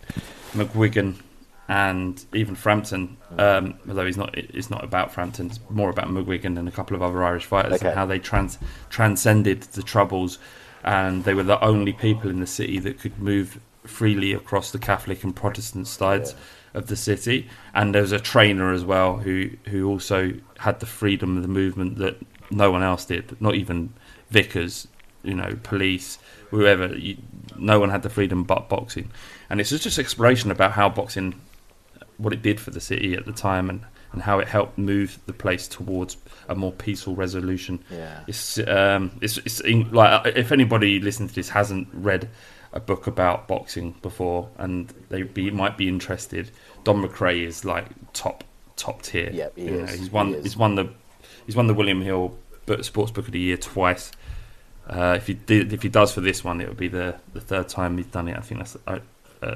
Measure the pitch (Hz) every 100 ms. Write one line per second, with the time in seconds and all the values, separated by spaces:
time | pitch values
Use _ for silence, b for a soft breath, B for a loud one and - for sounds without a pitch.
0 | B B B B B 101 104 110 107 107
1 | 98 92 - - - - - 98 98 92
2 | 92 90 - 107 107 95 - 104 104 95
3 | 92 - - 85 101 95 92 - - 95
4 | 92 92 101 - - - 110 110 - 92
5 | - - 87 - 87 - - 107 101 87
6 | 85 92 92 90 95 87 87 87 92 95
7 | 90 90 90 87 - 98 95 92 95 95
8 | 95 95 - 101 95 - B B B -
9 | 110 98 117 107 101 95 - 98 95 -
10 | 95 95 90 - B B B B - 98
11 | 95 92 87 98 95 101 110 107 101 98
12 | 110 107 107 92 92 - 107 92 90 -
13 | - - 101 101 95 - - _ - -
14 | 110 104 98 98 - 101 - 101 107 98
15 | - 92 95 90 104 101 107 98 92 -
16 | 98 98 71 - B B B - - 104
17 | - 98 - 123 - B B - 104 101
18 | 101 101 - 127 104 98 92 92 90 95
19 | 92 92 98 92 98 - - 101 98 98
20 | - 98 92 104 - - 104 104 117 -
21 | 104 98 92 92 90 95 95 95 90 107
22 | 95 - - - - 104 101 90 95 90
23 | - 87 - - 110 95 92 87 87 -
24 | B B B 104 98 92 85 - - -
25 | - - - 92 92 104 113 101 95 92
26 | - - B B B 107 104 95 90 -
27 | 87 98 - - - - 101 107 101 98
28 | 104 104 98 92 90 95 - 98 - -
29 | 98 B B B B 101 101 151 226 -
30 | 131 - 120 127 107 90 95 101 101 95
31 | - - 95 90 - - - _ _ -
32 | - - 107 107 110 107 - - - -
33 | 98 87 - - 98 95 92 95 - b
34 | b 101 95 98 - 104 101 - 101 101
35 | 98 - - - 98 90 - - 92 92
36 | 90 - - B B 92 95 92 - 95
37 | - 92 92 92 90 92 - 90 - 87
38 | 80 78 80 107 - - 104 98 98 98
39 | 92 - 107 - - - - 113 110 113
40 | 104 107 117 123 117 147 123 113 104 98
41 | 101 101 101 - 90 104 101 95 90 -
42 | 98 95 110 B B B B - - 98
43 | - - 90 87 - 95 - - 87 85
44 | 92 - 90 87 87 - 92 90 85 -
45 | - 95 92 - 95 101 95 104 95 92
46 | - 90 - 90 - - B B - 101
47 | 95 - 92 87 85 82 95 85 - -
48 | - - - - - - - - - -
49 | - 90 82 87 76 - 87 90 87 90
50 | 92 104 101 80 76 104 113 101 92 -
51 | - - B B B 110 117 104 101 95
52 | 95 95 92 - - - - 107 - -
53 | 107 110 - 98 90 90 - - 92 90
54 | - - B B B B B B - 90
55 | 90 90 110 95 - 107 98 104 107 110
56 | 104 - 92 90 92 85 - - 90 92
57 | 90 87 - - - 95 90 - 90 87
58 | 90 92 85 87 110 107 95 - - -
59 | - _ _ - -